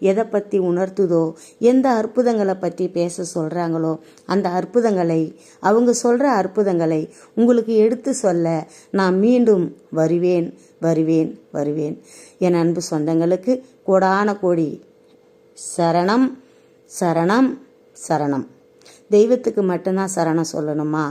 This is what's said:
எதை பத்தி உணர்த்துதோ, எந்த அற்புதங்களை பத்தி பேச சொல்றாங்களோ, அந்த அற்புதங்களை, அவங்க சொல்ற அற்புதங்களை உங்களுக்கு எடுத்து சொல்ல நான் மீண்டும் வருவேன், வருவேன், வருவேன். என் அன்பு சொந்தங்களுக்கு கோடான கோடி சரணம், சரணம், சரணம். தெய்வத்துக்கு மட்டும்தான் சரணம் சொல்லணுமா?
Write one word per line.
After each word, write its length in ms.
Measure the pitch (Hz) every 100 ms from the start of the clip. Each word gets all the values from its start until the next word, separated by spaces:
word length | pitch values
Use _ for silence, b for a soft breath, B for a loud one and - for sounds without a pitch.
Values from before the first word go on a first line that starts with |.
எதை 240 | 190 196
பத்தி 340 | 226 202 202 196
உணர்த்துதோ, 640 | 180 175 190 190 185 170 165 B B B
எந்த 280 | 226 262 269
அற்புதங்களை 640 | 226 220 247 240 220 196
பத்தி 320 | 190 180 - 180
பேச 380 | 175 175 170 170
சொல்றாங்களோ, 680 | 175 156 170 170 165 160 156 B B -
அந்த 220 | 190 190
அற்புதங்களை, 720 | 180 190 240 226 190 170 160 160 - B B
அவங்க 340 | 185 220 240 233
சொல்ற 220 | 240 240 285
அற்புதங்களை 680 | 220 185 214 196 170 160 160 165 B B
உங்களுக்கு 420 | - 233 240 220 220
எடுத்து 380 | 220 240 277
சொல்ல 420 | - 202 170 165 165 - B B
நான் 280 | 196 190 185
மீண்டும் 460 | 220 247 226 196 160 - _
வருவேன், 580 | 160 160 170 180 175 175 - b _
வருவேன், 520 | 165 160 160 160 160 - _
வருவேன். 440 | - 147 151 147 - B B B B
என் 160 | 180
அன்பு 280 | 175 165 170 -
சொந்தங்களுக்கு 640 | 156 151 165 170 185 196 254 B B
கோடான 520 | - 190 190 190 208 202
கோடி 300 | 180 170 151 - - _ _ _ _ _ _ -
சரணம், 720 | - - 170 170 185 233 262 - b b b b _
சரணம், 600 | - 175 165 170 226 262 220 - _ _ -
சரணம். 500 | - 156 143 139 - _ _ _ B B -
தெய்வத்துக்கு 520 | 208 226 247 240 214
மட்டும்தான் 500 | 190 175 190 190 190
சரணம் 380 | 190 160 160 160
சொல்லணுமா? 520 | - 151 151 151 156 147